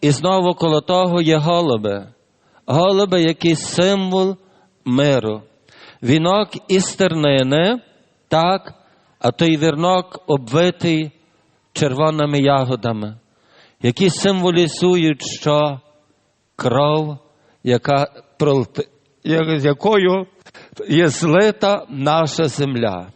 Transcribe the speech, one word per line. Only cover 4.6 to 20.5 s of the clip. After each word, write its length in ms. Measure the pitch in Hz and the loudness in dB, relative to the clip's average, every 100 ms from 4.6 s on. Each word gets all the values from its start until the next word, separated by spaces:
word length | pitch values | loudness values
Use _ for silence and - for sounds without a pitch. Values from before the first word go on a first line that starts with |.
| _ _ | _ _
миру. 580 | - 123 143 131 110 107 - _ _ - - - | -4 0 2 0 -2 -8 -12 _ _ -20 -20 -10
Вінок 460 | 120 151 165 196 208 - - | 0 0 2 0 -2 -8 -2
із 260 | 190 185 | -2 -2
тернини, 880 | - 190 165 147 135 131 147 180 240 _ _ _ _ _ | -2 -2 0 2 2 2 0 0 -2 _ _ _ _ _
так, 460 | 160 170 190 - - _ _ _ _ | 0 0 -2 -6 -20 _ _ _ _
а 120 | 120 | -4
той 260 | - 165 156 | 0 0 2
вінок 640 | 160 147 175 185 180 - - | 0 0 0 0 -2 -14 -4
обвитий 840 | 143 117 143 180 175 170 160 156 _ _ _ _ _ _ | -4 0 0 0 0 -2 -2 -4 _ _ _ _ _ _
червоними 680 | - 151 131 156 156 147 143 | -4 -2 0 0 0 -2 0
ягодами, 760 | 139 139 127 127 117 110 104 110 _ _ _ _ _ _ | 2 2 0 -4 -4 -6 -8 -12 _ _ _ _ _ _
які 280 | 120 123 190 | -4 0 0
символізують, 1120 | - 196 190 180 170 170 - 180 180 160 147 - - | 2 -2 0 0 2 0 0 0 2 2 -2 -6 -6
що 400 | - 147 147 135 _ _ _ _ _ _ _ - | -2 0 0 -4 _ _ _ _ _ _ _ -6
кров, 640 | 131 120 147 151 156 143 _ _ _ _ | -2 0 0 0 -4 -10 _ _ _ _
яка 420 | 123 123 - 139 143 - - _ | -2 -2 0 0 0 -6 -20 _
пролит-, 500 | 151 139 117 - - _ _ _ | 0 0 0 -6 -10 _ _ _
як-, 360 | - 160 160 160 | -4 -2 0 0
з 40 | |
якою 600 | 139 143 196 214 185 185 185 _ - | 0 0 0 2 2 0 -4 _ -20